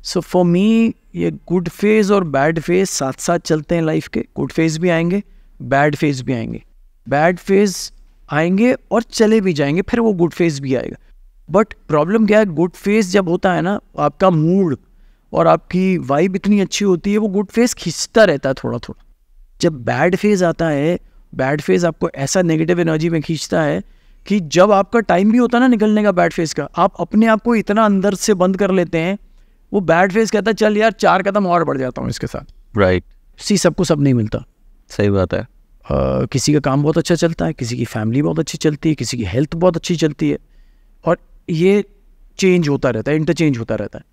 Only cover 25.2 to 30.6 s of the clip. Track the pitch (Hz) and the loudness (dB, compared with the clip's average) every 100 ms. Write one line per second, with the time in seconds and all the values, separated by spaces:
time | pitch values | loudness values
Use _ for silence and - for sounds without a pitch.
25.2 | 202 240 240 240 254 233 214 208 208 175 | 4 2 2 2 2 2 2 2 2 2
26.2 | 175 170 160 - 143 - 190 - 175 208 | 0 0 -4 -4 -6 0 -2 0 -2 2
27.2 | 226 220 240 233 - 208 220 196 190 196 | 2 2 2 0 0 2 2 2 0 -2
28.2 | - 196 180 190 196 190 175 165 165 202 | 0 2 2 2 0 0 0 -2 -2 -6
29.2 | - _ _ _ _ 208 170 170 190 190 | -12 _ _ _ _ -4 2 2 4 2
30.2 | 226 214 196 214 | 0 0 0 0